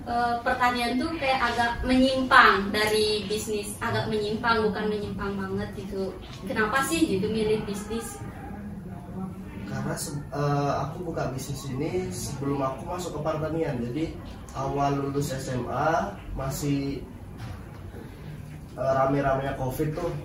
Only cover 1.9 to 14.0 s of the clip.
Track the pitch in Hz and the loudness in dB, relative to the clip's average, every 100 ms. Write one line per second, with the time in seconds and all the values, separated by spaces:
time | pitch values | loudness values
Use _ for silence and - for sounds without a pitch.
1.9 | 254 262 262 254 262 208 196 202 208 214 | 6 6 4 8 10 10 8 2 2 4
2.9 | 214 214 214 196 214 214 214 208 208 208 | 4 4 2 0 -4 -2 -4 -4 -4 -2
3.9 | 214 214 214 208 220 233 226 214 196 208 | 0 0 0 0 0 2 4 4 2 0
4.9 | 214 202 190 202 196 190 196 208 202 190 | 0 -2 -4 -4 -4 -2 -4 -4 -6 -6
5.9 | 196 190 180 - - - 220 214 262 262 | -4 -4 -6 -12 -10 -4 0 2 4 2
6.9 | 330 - 190 214 220 214 214 208 196 - | 4 4 4 2 2 2 2 0 -6 -4
7.9 | 226 226 - - - - - - - - | -6 -6 -10 -10 -10 -10 -10 -10 -10 -10
8.9 | - - 190 - - - - - 135 139 | -12 -10 -8 -8 -8 -10 -10 -8 -4 -4
9.9 | 147 - 143 - 143 147 143 143 135 143 | -4 -4 -6 -6 0 2 4 2 0 -2
10.9 | 180 170 160 139 131 - - 139 127 160 | -4 -6 -2 -2 -4 -6 -6 -4 -2 0
11.9 | 180 185 180 - 135 139 143 135 110 113 | 0 -2 -4 -6 -4 -2 0 0 -4 -6
12.9 | 180 170 147 151 151 156 160 156 123 120 | -6 -4 -4 -2 0 0 0 0 0 -2
13.9 | 139 | -2